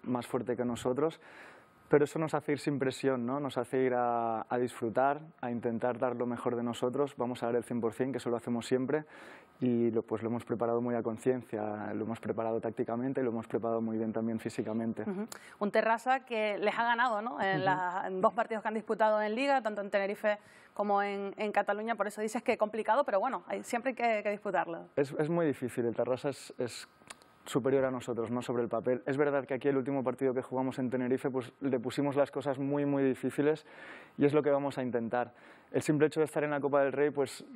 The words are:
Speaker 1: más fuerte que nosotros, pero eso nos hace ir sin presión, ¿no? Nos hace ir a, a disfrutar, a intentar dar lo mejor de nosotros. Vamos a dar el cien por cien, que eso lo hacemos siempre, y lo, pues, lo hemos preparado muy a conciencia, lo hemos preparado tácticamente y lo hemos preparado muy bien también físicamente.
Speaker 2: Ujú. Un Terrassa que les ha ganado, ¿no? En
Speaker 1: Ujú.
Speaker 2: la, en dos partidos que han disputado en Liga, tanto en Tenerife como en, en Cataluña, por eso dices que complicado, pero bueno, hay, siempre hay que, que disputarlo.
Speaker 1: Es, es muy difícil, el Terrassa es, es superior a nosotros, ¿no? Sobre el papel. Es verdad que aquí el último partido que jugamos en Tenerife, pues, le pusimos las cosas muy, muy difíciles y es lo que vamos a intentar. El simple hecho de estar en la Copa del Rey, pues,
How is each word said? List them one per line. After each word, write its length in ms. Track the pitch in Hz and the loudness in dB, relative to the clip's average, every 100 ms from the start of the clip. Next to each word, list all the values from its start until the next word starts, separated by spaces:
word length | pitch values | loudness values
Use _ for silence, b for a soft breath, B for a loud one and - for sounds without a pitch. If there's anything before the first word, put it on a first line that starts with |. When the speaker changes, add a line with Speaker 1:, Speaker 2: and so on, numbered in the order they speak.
Speaker 1:
más 240 | - 123 120 | -4 -2 -2
fuerte 320 | 131 117 120 | -4 -2 -2
que 80 | 123 | 0
nosotros, 560 | 117 131 127 156 - B B B B B - - | 0 0 2 0 -2 B B B B B -14 4
pero 140 | 147 | 6
eso 160 | 143 156 | 6 0
nos 140 | 160 | -2
hace 180 | 151 - | -2 -2
ir 80 | 143 | -2
sin 200 | - 139 | 0 0
presión, 460 | 131 127 135 131 120 | 0 0 0 2 0
¿no? 140 | 139 | -2
Nos 180 | 143 127 | -2 -4
hace 240 | 120 131 | -2 2
ir 120 | 131 | 2
a, 520 | 123 120 120 117 113 - | 2 2 2 0 -2 -2
a 80 | 123 | 0
disfrutar, 640 | 123 - 117 104 135 143 156 - | 0 -2 -2 2 2 2 -6 -8
a 100 | 123 | -4
intentar 480 | 120 120 117 123 117 | -2 -2 0 0 0
dar 200 | 127 120 | -2 0
lo 80 | 123 | -2
mejor 320 | 120 127 120 | -2 -2 0
de 40 | |
nosotros. 540 | 120 113 127 127 143 - | -2 -2 -2 0 -2 -2
Vamos 260 | 123 123 | -4 -2
a 40 | 120 | 0
dar 100 | 120 | 0
el 80 | |
cien 160 | 110 120 | 0 -2
por 140 | 110 | -2
cien, 180 | 107 127 | 0 -2
que 60 | 123 | -2
eso 120 | 120 | -2
lo 60 | 117 | -2
hacemos 320 | 127 120 113 | -2 -4 0
siempre, 380 | 127 127 151 151 B B B B - | 0 2 0 -2 B B B B -2
y 280 | 127 117 117 | 2 4 2
lo, 100 | 110 | 2
pues, 200 | - 110 | -2 -2
lo 60 | 110 | -2
hemos 160 | 120 | -4
preparado 380 | - 113 117 120 | -4 -2 2 2
muy 140 | 120 120 | 0 0
a 60 | |
conciencia, 920 | 117 110 131 127 117 110 107 104 104 | -2 -2 0 0 -2 -6 -4 -4 -4
lo 100 | 104 | -4
hemos 160 | 110 117 | -4 -4
preparado 400 | 110 107 113 113 | -4 -2 0 0
tácticamente 600 | 113 107 113 117 131 139 | -2 -4 -2 -2 -2 0
y 20 | |
lo 60 | 127 | 0
hemos 180 | 113 113 | -2 -2
preparado 320 | 120 113 113 | -2 0 0
muy 180 | 113 110 | 0 -2
bien 140 | 110 | -2
también 260 | 110 113 110 | -2 -2 -2
físicamente. 640 | 117 - 107 110 113 104 | -4 -6 -4 -2 -4 -4
Speaker 2:
Ujú. 240 | 107 185 220 B B B | -4 -4 -6 B B B
Un 120 | 208 | 0
Terrassa 540 | 220 214 226 254 262 262 | 2 2 0 0 0 0
que 320 | 233 214 196 | -2 0 0
les 200 | 202 220 | 0 0
ha 60 | |
ganado, 380 | 233 233 254 208 | 0 2 2 0
¿no? 200 | 226 277 | -4 -2
En 180 | 196 190 | 0 2
Speaker 1:
Ujú. 60 | 190 | 2
Speaker 2:
la, 380 | 185 180 180 185 | 2 0 -2 -4
en 140 | 190 | 2
dos 140 | 214 | 2
partidos 300 | 208 226 220 | 2 -2 -2
que 40 | 214 | -4
han 60 | |
disputado 480 | 220 220 214 220 214 | -4 -2 2 4 4
en 120 | 214 | 2
Liga, 280 | 220 277 269 | 0 2 2
tanto 180 | 226 214 | 0 -4
en 100 | 202 | -2
Tenerife 500 | 202 196 208 214 208 B B B | 0 0 0 0 -2 B B B
como 280 | - 208 202 | -4 2 2
en, 320 | 202 202 196 - | 2 -2 -4 -4
en 160 | 208 | 0
Cataluña, 420 | 202 202 208 220 233 | 2 2 0 0 -2
por 120 | 202 | -2
eso 120 | 214 | -2
dices 240 | 214 233 | -4 -2
que 140 | - 220 | 0 2
complicado, 480 | 208 220 214 240 285 | 2 0 0 2 4
pero 160 | 294 | 2
bueno, 220 | 262 220 - | 2 -4 -6
hay, 160 | 196 | -8
siempre 280 | 202 240 254 | -4 -2 -2
hay 40 | 240 | 0
que, 280 | 240 214 | 0 2
que 60 | 208 | 0
disputarlo. 580 | 202 208 180 165 170 175 - | -4 -2 0 0 -4 -4 0
Speaker 1:
Es, 160 | 139 147 | 0 0
es 120 | 151 | 0
muy 160 | 170 165 | 2 2
difícil, 400 | 131 123 - 117 | 0 -4 -2 0
el 100 | 113 | 0
Terrassa 340 | 120 127 147 | 0 0 -2
es, 240 | 131 - - | -6 -10 -6
es 280 | 123 - - - - - - - - | -6 -6 -16 -20 -20 -20 -20 -20 -2
superior 400 | 139 123 135 131 | 0 4 4 2
a 40 | |
nosotros, 400 | 127 117 117 110 | -2 -4 -4 -2
¿no? 120 | 120 | -2
Sobre 200 | 120 120 | -2 -2
el 60 | 120 | 0
papel. 340 | 113 117 127 - | 0 0 0 0
Es 100 | 139 | 2
verdad 300 | 147 139 127 | 2 2 -2
que 80 | |
aquí 160 | 131 143 | -2 2
el 80 | 139 | 2
último 260 | 127 139 | 2 0
partido 300 | 127 123 135 | 0 0 0
que 80 | 127 | 0
jugamos 360 | 123 127 131 123 | -2 -2 -2 -2
en 100 | 127 | -2
Tenerife, 420 | 127 123 131 143 | 0 0 0 0
pues, 220 | 131 120 - | -2 -6 -4
le 180 | 139 123 | 0 0
pusimos 380 | 120 131 143 135 | 0 -2 0 2
las 120 | 139 | 2
cosas 300 | 143 143 131 | 0 -4 -2
muy, 260 | 139 143 143 | 0 0 2
muy 180 | 139 | 2
difíciles 640 | 135 120 131 - 143 156 - B B B B B | 2 2 -2 2 2 2 -4 B B B B B
y 80 | 139 | 4
es 80 | |
lo 100 | 151 | 4
que 80 | 143 | 4
vamos 260 | 139 139 135 | 2 0 -2
a 60 | |
intentar. 480 | 127 117 113 123 113 B B B B | -2 -2 0 -2 -2 B B B B
El 100 | 143 | -2
simple 260 | - 151 151 | 2 4 4
hecho 120 | 160 | 4
de 60 | 151 | 0
estar 180 | 160 | 2
en 80 | 147 | 0
la 80 | 143 | 0
Copa 220 | 139 139 | 2 4
del 100 | 139 | 4
Rey, 180 | 131 147 | 4 2
pues, 360 | 139 131 - - | 2 -2 -4 -14